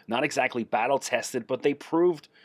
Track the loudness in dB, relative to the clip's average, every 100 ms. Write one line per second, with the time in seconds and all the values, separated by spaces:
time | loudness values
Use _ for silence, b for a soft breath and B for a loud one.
0 | -6 -2 0 0 0 -2 -2 0 2 0
1 | 0 -2 -2 -6 -4 0 0 0 -2 2
2 | 2 2 -8 b